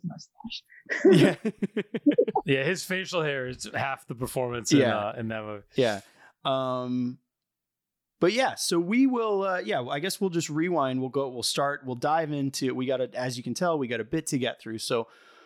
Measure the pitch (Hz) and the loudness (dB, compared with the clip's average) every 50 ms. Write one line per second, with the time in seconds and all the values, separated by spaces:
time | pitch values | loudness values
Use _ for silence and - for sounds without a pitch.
0 | - 165 156 - - - _ - - - - - - _ - - - - - - | -2 -6 -10 -12 -16 -20 _ -18 -14 -12 -12 -14 -14 _ -20 -20 -12 -8 -2 4
1 | - 381 359 151 - 190 165 - - 220 - - 214 - - 220 - - - - | 6 8 8 10 8 6 6 2 -2 -6 -4 -4 -6 -6 -4 -4 -6 -4 -6 -2
2 | - 285 302 - - 220 - - - - 135 135 135 160 190 156 - - 185 185 | 2 2 4 4 2 0 0 -2 0 2 2 2 2 0 -2 -2 -4 -4 -4 -4
3 | 185 143 185 175 156 151 139 135 127 127 127 - - 107 - 131 131 139 135 - | -4 -4 -2 -2 0 0 -2 -2 -4 -6 -8 -10 -10 -8 -6 -4 -4 -4 -4 -6
4 | - - 131 113 127 113 - 135 127 123 120 120 107 - 156 139 127 117 107 107 | -8 -10 -8 -6 -6 -4 -2 -2 -2 -2 -4 -4 0 4 6 6 6 6 4 0
5 | 104 107 117 123 113 110 113 110 107 107 104 101 98 _ - - 127 113 104 98 | -2 -2 -4 -4 -6 -6 -4 -6 -6 -8 -10 -12 -14 _ -2 0 2 2 0 -2
6 | - - _ _ - - _ _ - 143 135 131 131 127 127 127 127 123 123 127 | -6 -12 _ _ -20 -20 _ _ -4 -2 0 0 0 -2 -2 -4 -4 -2 -2 -2
7 | 123 123 127 - _ _ _ _ _ _ _ _ _ _ _ _ _ _ _ _ | -2 -4 -6 -8 _ _ _ _ _ _ _ _ _ _ _ _ _ _ _ _
8 | _ _ _ - 170 180 208 247 262 208 104 - - - 185 170 175 175 220 247 | _ _ _ 0 2 2 4 2 2 0 0 -2 -4 0 0 0 0 2 4 4
9 | 269 269 254 233 226 220 202 190 196 190 185 180 190 214 202 139 120 127 143 147 | 4 4 4 2 0 0 0 0 0 0 -2 -2 -2 -2 -2 -2 -2 -2 -4 -4
10 | 160 190 - - 196 190 165 170 156 - 147 156 165 180 170 156 139 131 127 131 | -4 -4 -2 -2 -2 0 0 0 -2 -2 0 0 0 2 2 2 2 2 0 0
11 | 131 131 120 139 139 131 127 120 110 - - 160 139 143 143 - - 127 123 120 | -2 -2 -2 -2 -2 -2 -2 -4 -4 -2 0 0 0 0 -2 -4 -6 -8 -6 -2
12 | 147 147 151 165 165 147 151 143 139 139 135 - 139 127 123 127 127 131 131 127 | 0 0 2 2 0 0 -2 -2 -2 -2 -2 -2 -2 -2 -2 0 0 0 0 0
13 | 127 117 - 127 127 127 120 123 - 123 120 - 185 175 165 151 135 113 120 113 | -2 -2 -4 -4 -4 -4 -4 -6 -6 -6 -4 0 0 0 0 0 0 -2 -2 -4
14 | 107 113 - 160 160 - 156 131 123 117 - - - 117 113 107 - - 131 113 | -4 -4 -4 -4 -2 -2 -2 0 0 -2 -4 -6 -8 -10 -8 -6 -4 0 0 0
15 | 113 - - - - - - - - | 0 -2 -8 -20 -20 -20 -20 -20 -20